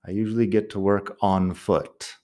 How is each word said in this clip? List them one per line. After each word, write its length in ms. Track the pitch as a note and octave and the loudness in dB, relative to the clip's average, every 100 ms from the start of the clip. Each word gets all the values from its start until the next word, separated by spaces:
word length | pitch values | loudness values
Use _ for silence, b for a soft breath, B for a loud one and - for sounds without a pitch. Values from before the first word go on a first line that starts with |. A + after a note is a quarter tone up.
| - | -6
I 40 | |
usually 360 | G2 A2 A2+ A2 | -4 -2 0 2
get 200 | G#2+ G#2+ | 0 -2
to 80 | G2+ | -2
work 360 | G2 G2+ - - | 2 2 -2 -2
on 320 | G2+ F#2+ F#2 | 2 2 0
foot. 520 | F2 - E2 - _ - - | -2 0 0 0 _ -18 -18